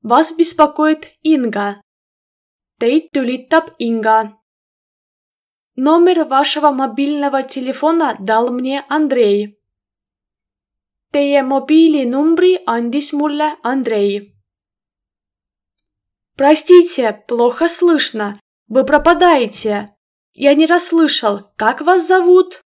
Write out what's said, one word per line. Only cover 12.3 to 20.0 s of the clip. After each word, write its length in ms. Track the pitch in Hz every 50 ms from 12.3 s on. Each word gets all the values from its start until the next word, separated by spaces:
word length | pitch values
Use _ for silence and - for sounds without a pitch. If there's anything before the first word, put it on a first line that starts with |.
| 330 320 359 370 370 359 -
andis 480 | - 233 233 233 240 233 294 294 - 302
mulle 440 | 285 294 302 294 294 302 302 302 _ -
Andrei. 680 | 233 269 269 247 220 226 208 202 202 196 208 202 _ _ _ _ _ _ _ _ _ _ _ _ _ _ _ _ _ _ _ _ _ _ _ _ _ _ _ _ _ _ _ _ _ _ _ _ _ _ _ _ _ _
Простите, 880 | - 269 285 311 311 - - 359 359 339 349 - - 240 214 202 - _
плохо 420 | - 240 233 233 240 240 - 320 330
слышно. 680 | 330 - 349 349 330 277 - - - 214 208 202 208 - _ _ _ _ _
Вы 160 | _ 220 262 269
пропадаете. 1080 | - 302 294 294 320 349 - 359 349 320 277 233 214 - - - 214 208 202 208 208 _ _